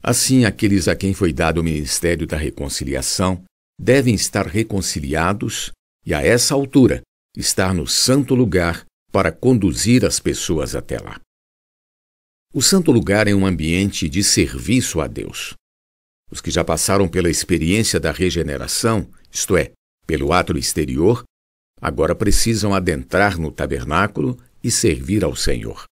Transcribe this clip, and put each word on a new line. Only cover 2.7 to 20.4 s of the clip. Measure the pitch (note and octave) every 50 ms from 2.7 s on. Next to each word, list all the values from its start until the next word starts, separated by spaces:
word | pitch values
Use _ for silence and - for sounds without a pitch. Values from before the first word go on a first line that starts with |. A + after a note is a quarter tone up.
| - - - - C2+ C2 C2 - - - F#2+ F#2 F#2 F2 - _ _ _ _ _ _ -
devem | F2 F#2 B2+ C#3 B2+ B2 A2
estar | F#2 - - - G#2 F#2+
reconciliados | - F2 G#2+ A2 - G#2 F#2+ E2+ - - E2+ C#2+ C2+ D2 D#2+ E2 F2+ G#2 G#2+ - A#2+ - - - - - _ _ _ _ _ _
e, | E2 E2+
a | D2
essa | C#2+ E2+ A2+ A#2+ - - D3+
altura, | C#3 C#3 C3 - C#3+ B2+ F#2 C2+ B1 - _ _ _ _ _ _
estar | - - - - - F#2+ F#2 F#2+
no | E2+ C#2
santo | - - - - B2 C3 C#3+ C3+ B2+ C3
lugar | B2 B2+ G2 E2 F2+ E2+ E2+ E2+ - - - _ _ _ _ -
para | G2 F#2 E2
conduzir | D#2+ - - B2+ C3 A2 G2 F#2+ C2 - - G#2+ B2 B2 G2+
as | F#2 - -
pessoas | - - C#2 - - - E2+ D#2 C#2+ - C#2
até | B1+ - - C2+ A1
lá. | G1+ G1+ - - - _ _ _ _ _ _ _ _ _ _ _ _ _ _ _ _ _ _ _ _ _ _ _ _ _ -
O | C#3+
santo | B2 - G3 F#3+ E3 -
lugar | E3+ E3 - F#2+ G2 G#2+ G#2+ G2+
é | G2+
um | G2 F#2+
ambiente | F#2+ F#2 D#2 D#2 D#2+ E2+ F#2 G2+ G2+ F#2 - - D#2
de | C#2+ F#2+ G2
serviço | - - A2 E2+ C2 - C2+ A#1+ D#2+ A#2 C3 - - - E2
a | C#2+
Deus. | A#1+ A1 - - - - - - - - - _ _ _ _ _ _ _ _ _ _ _ _ _ -
Os | - -
que | - E2
já | D#2+ F2 E2
passaram | - D#2+ D#2 - - G2 G2+ G2
pela | E2+ E2 F#2 F2 E2+
experiência | E2 - - - F2+ D#2+ D#2+ E2 G2 A2 A2 - -
da | F2 - D#2+
regeneração, | D2 - F#2 F2+ E2 E2+ D#2+ D2+ C#2+ C2 B1 - - - - A2+ A2+ G2+ D2+ - - - - _
isto | - - - - G2
é, | E2+ - - _ _ _ _ _ _ _
pelo | - D#2+ C#2 C2+ C#2+ E2+
átrio | F2+